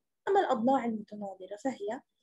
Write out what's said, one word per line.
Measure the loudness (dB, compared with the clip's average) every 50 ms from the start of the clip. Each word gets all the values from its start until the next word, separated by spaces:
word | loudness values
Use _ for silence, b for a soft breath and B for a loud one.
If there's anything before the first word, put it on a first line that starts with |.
| _ _ _ _ -2 2
أما | 4 4
الأضلاع | 4 4 2 2 4 4 4 4 2
المتناظرة | 0 -2 -4 -6 -10 -12 -10 -10 -10 -10 -12 -12 -14 -10 -6 -4
فهي | -4 -4 -4 -4 -6 -6 -6 -10 _ _ _